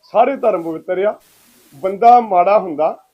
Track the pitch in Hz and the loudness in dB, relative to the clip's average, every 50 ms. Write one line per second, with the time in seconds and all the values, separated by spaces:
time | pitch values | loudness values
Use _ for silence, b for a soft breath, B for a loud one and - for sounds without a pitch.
0 | _ _ - 202 240 262 277 262 262 226 196 180 165 165 160 156 - - 185 180 | _ _ -2 0 0 0 -2 -2 -2 -2 -2 -2 -6 -8 -10 -10 -8 -8 -6 -4
1 | 196 208 208 - _ _ _ _ _ _ _ _ _ _ - 135 156 190 202 190 | -4 -4 -6 -8 _ _ _ _ _ _ _ _ _ _ -20 -8 -8 -8 -4 2
2 | 220 233 240 247 233 214 190 175 175 190 202 214 185 190 151 135 151 175 233 - | 6 6 6 6 4 2 0 0 2 2 2 0 0 -2 -4 -2 -2 -4 -4 -6
3 | _ _ | _ _